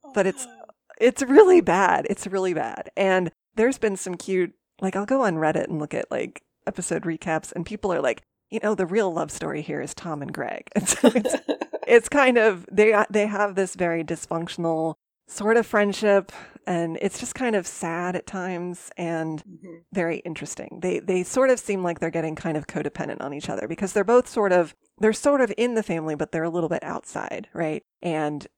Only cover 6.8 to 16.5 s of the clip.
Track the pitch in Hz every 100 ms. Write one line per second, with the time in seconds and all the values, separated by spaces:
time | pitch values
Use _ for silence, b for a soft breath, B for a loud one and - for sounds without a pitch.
6.8 | - 160 165 160 190 156 - 175 170 208
7.8 | 196 165 135 110 _ _ - 220 208 208
8.8 | 180 202 196 165 156 - 160 147 147 147
9.8 | 127 - 175 151 139 - 123 - - 202
10.8 | 196 - 247 247 208 - - - - -
11.8 | - 233 - 285 254 240 220 185 - 196
12.8 | 214 208 214 208 208 202 208 190 190 180
13.8 | 175 165 160 165 - 170 170 - 170 160
14.8 | 160 - _ _ - - 214 233 214 214
15.8 | 202 196 214 196 190 - B